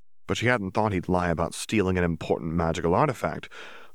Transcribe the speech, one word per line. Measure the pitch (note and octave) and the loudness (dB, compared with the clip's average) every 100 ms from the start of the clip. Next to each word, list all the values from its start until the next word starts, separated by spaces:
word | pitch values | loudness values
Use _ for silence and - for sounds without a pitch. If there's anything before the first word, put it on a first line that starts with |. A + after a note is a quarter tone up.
| - - - | -20 -12 -6
but | F#2+ | 0
she | A#2 | 2
hadn't | B2 F#2+ | 2 0
thought | A2 G#2+ | 0 2
he'd | F#2 E2+ | 2 2
lie | F2+ F2 | 2 2
about | E2 D#2+ | 0 -2
stealing | - - A2 F#2 F2+ | -4 -2 2 2 2
an | |
important | F2 E2 - C#2 D#2+ | 2 0 0 -2 0
magical | E2 E2 D#2+ E2 | 0 0 2 2
artifact, | F#2+ D3 A#2 E2+ D2 - - - - - | 4 2 0 -4 -4 -10 -14 -16 -16 -8